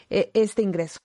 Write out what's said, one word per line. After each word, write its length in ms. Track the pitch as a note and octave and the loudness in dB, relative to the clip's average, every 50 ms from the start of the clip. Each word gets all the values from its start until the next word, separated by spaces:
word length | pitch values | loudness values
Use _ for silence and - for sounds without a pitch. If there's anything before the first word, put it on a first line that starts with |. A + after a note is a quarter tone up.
| - - | -8 -2
eh, 200 | - G3 - - - | 0 0 0 0 2
este 260 | A3 A3 G#3+ - - | 0 0 2 2 0
ingreso. 360 | G#3+ G3 E3+ E3+ E3 D#3 - - | 0 0 0 -2 -4 -6 -10 -16